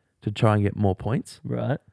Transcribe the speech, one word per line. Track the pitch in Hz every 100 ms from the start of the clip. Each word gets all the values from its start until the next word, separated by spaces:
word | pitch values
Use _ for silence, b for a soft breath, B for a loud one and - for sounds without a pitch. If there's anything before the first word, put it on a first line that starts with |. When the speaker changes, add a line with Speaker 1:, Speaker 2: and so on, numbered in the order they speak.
| _ _
Speaker 1:
to | -
try | 104 117 107
and |
get | 101 -
more | 101 92
points. | 101 120 - -
Speaker 2:
Right. | - 120 113 147 -